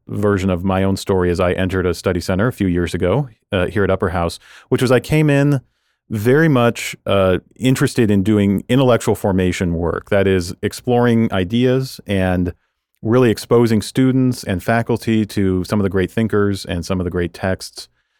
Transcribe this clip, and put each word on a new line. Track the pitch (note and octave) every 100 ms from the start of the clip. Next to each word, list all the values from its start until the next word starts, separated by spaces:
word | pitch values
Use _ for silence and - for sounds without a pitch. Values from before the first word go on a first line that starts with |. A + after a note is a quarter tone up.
| -
version | G#2+ G#2 G2+ F#2+
of | F2
my | F#2+ F#2+
own | G2 G2
story | - F#2+ F2+
as | F2
I | F2+
entered | F2+ F#2 F#2 F2+
a |
study | E2+ G2+ F2
center | - F#2 B2
a |
few | - G2
years | F2 E2
ago, | F2 F2+ A#2 C3+ - -
uh, | G2 F2+
here | G#2
at | F#2+
Upper | F#2 F#2+
House, | F2 E2+ - - - -
which | B2+
was | B2
I | B2
came | - D#3 D3+
in | C#3 C#3+ C#3 - _ _ _ -
very | G#2+ A2 C#3+ E3
much, | C3 A#2+ - - - -
uh, | G2 F#2+ F2+ - -
interested | B2+ C3 C3+ - G#2+
in | G2+
doing | F#2+ G#2+ G2+ G2 -
intellectual | B2+ B2+ A2+ -
formation | G#2 G#2 F#2 F#2 - F2+
work. | E2+ E2+ F#2+ -
That | G2+ F#2+
is, | F#2+ F2 -
exploring | G#2 - - A#2+ A#2+ A2+ A2+
ideas | G2 F2+ A#2 B2+ C3 C3 - -
and | G2 F#2 F2+ F2+ - _ _ _ _
really | A2 B2 B2
exposing | G2+ - A#2+ A#2 A2
students | - - C3 C3 B2+ B2
and | - F#2
faculty | - A#2 A2+ A#2 - A2
to | G#2 - F#2+ F#2
some | F2 G#2+
of |
the | G2
great | F#2+ F2+
thinkers | - A2+ G#2 G2+ G2 -
and | F2
some | E2 F#2
of |
the | F2
great | F2 F2
texts, | - F#2+ F#2 - - - _ _